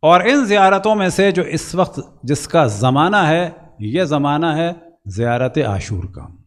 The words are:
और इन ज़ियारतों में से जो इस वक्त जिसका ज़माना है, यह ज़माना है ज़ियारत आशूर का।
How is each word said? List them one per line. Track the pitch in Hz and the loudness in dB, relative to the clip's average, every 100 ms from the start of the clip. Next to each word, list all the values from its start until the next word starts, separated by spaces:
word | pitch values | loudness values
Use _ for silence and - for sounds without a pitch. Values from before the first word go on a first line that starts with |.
और | 156 180 190 | 6 4 4
इन | 285 240 | 2 2
ज़ियारतों | 202 190 196 202 214 | 4 4 4 0 0
में | 185 | 0
से | - 196 | 2 2
जो | 175 170 | 2 -2
इस | 160 - 175 | -6 -6 -2
वक्त | 185 - - - 120 | -2 -4 -14 -14 -6
जिसका | 143 - 170 139 101 | -6 0 0 2 2
ज़माना | 131 135 165 202 | 0 2 2 2
है, | 160 165 175 175 - _ | 2 0 -2 -8 -20 _
यह | 104 139 180 | -6 -2 -2
ज़माना | 147 143 147 170 151 | 0 0 0 -2 -2
है | 170 170 - _ - | -4 -6 -16 _ -14
ज़ियारत | 95 117 120 127 151 127 | -4 -2 0 -2 -2 -2
आशूर | 98 - 101 92 | -4 -6 -8 -8
का। | - 67 - | -12 -20 -20